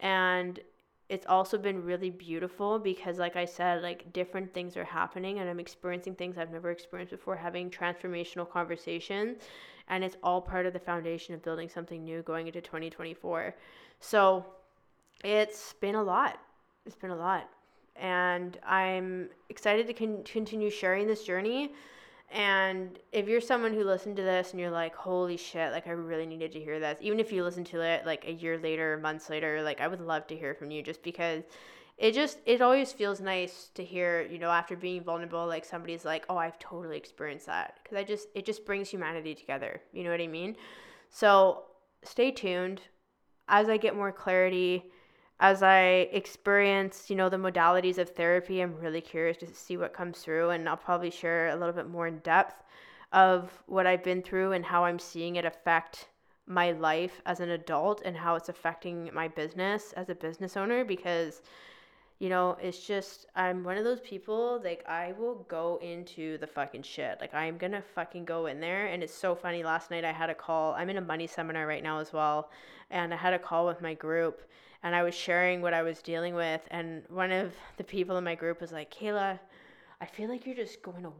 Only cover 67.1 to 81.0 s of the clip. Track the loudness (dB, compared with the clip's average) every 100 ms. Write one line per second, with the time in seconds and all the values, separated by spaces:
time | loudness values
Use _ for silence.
67.1 | -6 -6 -4 -4 -4 -6 -6 -8 -8 -8
68.1 | -8 -6 -4 -4 -4 -4 -4 -2 -4 -6
69.1 | -4 -2 0 -2 -4 0 -2 -2 -4 -4
70.1 | -2 -2 -4 -2 0 2 0 -2 -4 -4
71.1 | -4 -4 -6 -6 -4 -2 -4 -4 -4 -4
72.1 | 0 2 2 -2 -10 -20 -20 -8 -4 -2
73.1 | 0 2 0 2 2 2 0 -4 -6 -2
74.1 | 0 0 -2 -12 -20 -20 -10 0 2 2
75.1 | 0 2 4 4 4 2 2 0 -2 -4
76.1 | -4 -2 0 0 -2 -6 -8 -6 -8 -8
77.1 | -2 0 0 -2 -6 -16 -12 -6 -2 0
78.1 | 0 -2 -2 -2 -4 -6 -10 -12 -8 -4
79.1 | 0 0 -4 -10 -20 -20 -20 -20 -16 -14
80.1 | -10 -8 -8 -8 -8 -8 -10 -14 -12